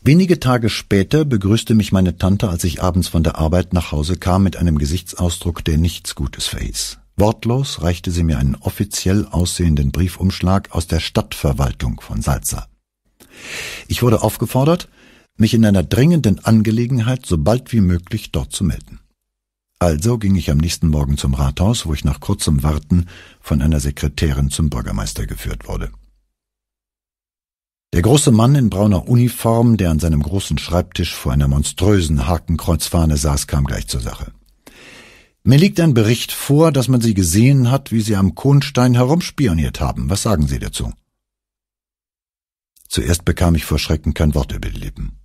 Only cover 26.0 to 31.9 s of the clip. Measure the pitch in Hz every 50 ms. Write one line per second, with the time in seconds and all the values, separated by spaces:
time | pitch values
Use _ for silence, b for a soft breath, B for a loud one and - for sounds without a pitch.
26 | _ _ _ _ _ _ _ _ _ _ _ _ _ _ _ _ _ _ _ _
27 | _ _ _ _ _ _ _ _ _ _ _ _ _ _ _ _ _ _ - 90
28 | 85 110 139 147 - 151 120 107 113 123 143 147 127 107 95 92 104 107 104 85
29 | - - 123 120 123 123 117 - - 117 113 117 120 123 113 98 95 85 80 76
30 | 87 82 80 73 73 71 90 98 - - 78 71 - - 87 87 85 - - -
31 | 87 - - - - 73 64 71 71 69 69 73 76 - - - 92 98